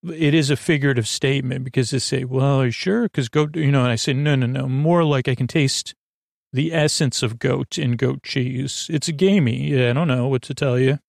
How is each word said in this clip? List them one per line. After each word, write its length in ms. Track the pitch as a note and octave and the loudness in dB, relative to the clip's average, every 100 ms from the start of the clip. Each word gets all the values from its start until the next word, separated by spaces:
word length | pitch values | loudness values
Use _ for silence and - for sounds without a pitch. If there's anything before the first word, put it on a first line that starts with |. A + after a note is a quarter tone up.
It 300 | F3 D#3+ D3+ | -10 0 2
is 160 | D#3+ C#3 | 4 2
a 40 | D3 | 0
figurative 520 | - D3+ C#3+ B2 G#2+ | 0 2 2 0 -2
statement 560 | - C#3 C#3 C3 B2+ | -2 0 0 -2 -6
because 260 | C3 C3+ A#2+ | -4 -2 0
they 100 | C#3 | -2
say, 260 | - C3+ B2+ | -2 -4 -2
"Well, 360 | C3 C#3 C3+ | 0 2 2
are 40 | C3 | 0
you 60 | |
sure?" 380 | A#2 - G#3+ A#3 | -2 -2 0 0
'Cause 180 | - B2 | -2 -2
goat, 280 | D3+ D3+ D#3+ | 0 0 0
you 160 | D3 | 2
know, 100 | C#3 | 2
and 100 | B2 | 2
I 40 | A2+ | 0
say, 180 | - | -2
"No, 220 | C3 D3 C#3 | 0 2 2
no, 100 | A#2+ | 0
no." 220 | C3+ C3+ | -2 -2
More 360 | C3 D#3 F3 | 0 2 4
like 240 | D#3+ C#3 B2+ | 4 2 0
I 60 | |
can 140 | B2 B2 | -2 0
taste 480 | - C3+ - - - _ _ _ _ _ | 2 0 0 -8 -16 _ _ _ _ _
the 200 | B2+ D#3 | -4 -2
essence 500 | E3 D3+ - C#3+ - | 2 0 2 -2 0
of 160 | A#2 A#2 | -4 -2
goat 400 | C3 - - - | -2 -2 -4 -4
in 140 | C#3+ | -2
goat 280 | A#2+ B2+ C3+ | 0 -2 -2
cheese. 680 | - C#3+ B2+ C3 C3+ - - | -6 -4 -4 -4 -6 -8 -4
It's 160 | D#3+ - | -4 -4
a 60 | |
gamey. 560 | D3 F#3+ G3+ C3 A2+ C#3+ | 0 2 4 2 0 -2
Yeah, 200 | C#3 B2 | 2 2
I 40 | |
don't 140 | B2+ E3+ | 2 0
know 200 | B2+ B2 | 0 0
what 160 | C3 | -2
to 100 | - | -4
tell 240 | C3+ C#3 B2 | -4 0 2
you. 200 | C3 C#3+ | 2 0